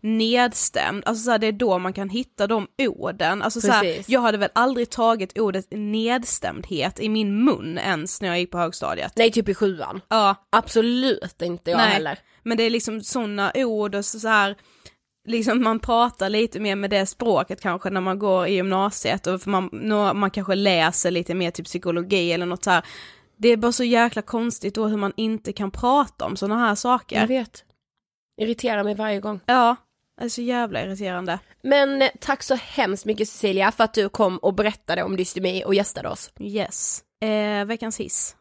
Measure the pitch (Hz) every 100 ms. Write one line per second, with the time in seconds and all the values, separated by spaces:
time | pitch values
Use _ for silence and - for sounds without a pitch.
0 | 214 220 220 240 240 - - - 71 202
1 | - 226 226 226 220 208 240 180 185 190
2 | 196 208 254 - 202 226 202 _ 269 -
3 | - 190 160 196 214 233 214 226 180 165
4 | 196 247 240 208 202 - 247 247 240 -
5 | 226 226 190 - 214 185 190 214 208 214
6 | 226 247 240 - - - - 170 139 -
7 | 220 214 208 202 254 247 - 175 - 175
8 | 160 - 196 175 180 175 170 - - -
9 | 71 - 233 226 196 190 208 180 139 190
10 | - 220 208 196 _ 220 226 226 226 247
11 | 262 226 175 - 175 175 - 170 220 208
12 | 156 139 _ _ - 233 226 233 226 220
13 | 202 262 220 208 202 - 254 214 208 202
14 | 202 220 220 220 202 202 _ _ - _
15 | _ _ - 233 226 247 240 226 - 233
16 | 240 - 196 214 226 - 214 196 196 202
17 | 196 - 233 185 - - 196 175 190 190
18 | 185 190 202 185 180 196 185 185 196 202
19 | - 185 - 185 196 202 185 - 220 214
20 | 202 196 196 208 190 190 202 180 160 165
21 | 175 175 170 175 175 175 165 175 180 170
22 | 180 196 170 170 175 180 - 180 - -
23 | - - _ _ 220 233 240 233 247 233
24 | 233 220 214 233 233 226 196 202 214 214
25 | 202 - 220 220 - 196 202 - 247 277
26 | 277 _ - 190 196 220 240 202 247 247
27 | - - 214 262 226 - _ _ _ _
28 | _ _ _ - 214 226 247 214 202 208
29 | 214 202 208 208 - 254 233 247 _ _
30 | _ - 233 240 240 247 233 196 170 196
31 | 202 180 180 175 _ _ 254 277 277 277
32 | 262 - - 277 - 254 - - 220 196
33 | 202 214 214 - 208 190 185 - 220 -
34 | 202 - 208 185 185 190 214 202 - 175
35 | 180 190 185 - 185 185 - 196 196 -
36 | - - - _ 208 202 190 - - -
37 | _ _ 220 214 208 208 202 226 226 220
38 | - - - -